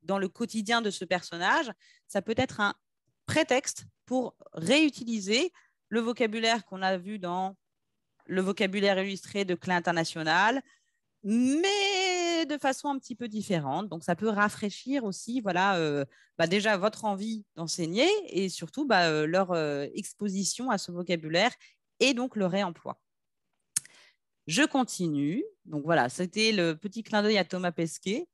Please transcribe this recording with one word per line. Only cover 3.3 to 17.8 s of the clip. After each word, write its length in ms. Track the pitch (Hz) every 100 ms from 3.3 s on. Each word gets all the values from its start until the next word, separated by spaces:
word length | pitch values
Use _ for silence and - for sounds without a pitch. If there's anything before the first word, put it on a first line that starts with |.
| 202 214 254 - - - _ -
pour 300 | 254 240 - -
réutiliser 1000 | - 165 285 311 - 233 220 190 233 349 - _ _ _
le 100 | 220
vocabulaire 640 | 233 240 226 220 226 226 -
qu'on 180 | 190
a 140 | 190 190
vu 200 | 180 214
dans 400 | 175 180 190 190 _ _ _ _ _ _ -
le 120 | 185
vocabulaire 600 | 185 - 196 202 196 190
illustré 460 | 196 190 - 202 196
de 100 | 175
Clé 180 | -
International, 880 | 180 175 170 165 165 156 170 214 269 - _ _ _ _ _
mais 1200 | 196 226 254 294 392 403 392 381 381 359 339 339 302
de 120 | 294
façon 300 | 277 262 294
un 100 | 269
petit 160 | - 233
peu 120 | 240
différente. 640 | 214 196 170 143 151 202
Donc, 140 | 165
ça 120 | 175 170
peut 140 | 214
rafraîchir 760 | 202 208 - 208 - 247 277 220
aussi, 360 | 185 - 254
voilà, 360 | 202 175 196 185
euh, 280 | 156 143 135 _ _ -
bah 80 | 165
déjà 320 | 202 208 202
votre 280 | 208 - 214
envie 400 | 190 220 220 - -
d'enseigner 520 | 165 -